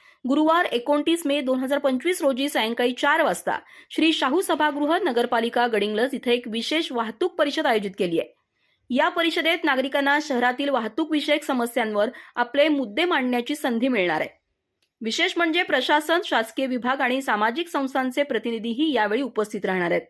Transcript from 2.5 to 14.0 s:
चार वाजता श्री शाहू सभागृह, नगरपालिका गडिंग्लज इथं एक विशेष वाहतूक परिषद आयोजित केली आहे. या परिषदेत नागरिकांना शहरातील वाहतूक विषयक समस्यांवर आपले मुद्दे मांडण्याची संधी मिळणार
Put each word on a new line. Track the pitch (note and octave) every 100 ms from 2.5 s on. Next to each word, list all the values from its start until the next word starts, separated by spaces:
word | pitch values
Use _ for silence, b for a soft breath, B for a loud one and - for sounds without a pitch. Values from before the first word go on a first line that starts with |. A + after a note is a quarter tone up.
| D4 A3 A#3 B3
चार | B3 C#4+ D#4+
वाजता | C4+ F3+ F#3 - - B B
श्री | - D#4+
शाहू | D#4 C4+ D#4+
सभागृह, | F#4+ D4+ D4+ C#4+ D4 F4+
नगरपालिका | F4+ A#3 A#3+ A#3 A#3 A#3+ A#3+
गडिंग्लज | G#3+ G#3 G#3+ C4+
इथं | B3 B3
एक | B3 B3
विशेष | A3+ A3+ D#4 D#4+
वाहतूक | A#3+ A3+ - F4+
परिषद | F4 D4 D#4 D4
आयोजित | A3 G3+ F#3+
केली | F3+ E3
आहे. | - _ _ _ _ _ -
या | B3 E4
परिषदेत | F4 E4 E4+ D#4+ E4+
नागरिकांना | D#4+ C4 C4+ C#4+ C#4 D4
शहरातील | D4+ B3 B3 B3+ C#4+
वाहतूक | B3+ A3 - D#4+
विषयक | D4+ C#4+ D4
समस्यांवर | D4 B3+ A#3 B3 G#3+ G#3 A3 B B B
आपले | A#3+ C#4 D#4
मुद्दे | C#4+ A3+ G#3
मांडण्याची | F4 D4+ B3+ B3 A#3+
संधी | D4 C4 A3+ C4
मिळणार | A#3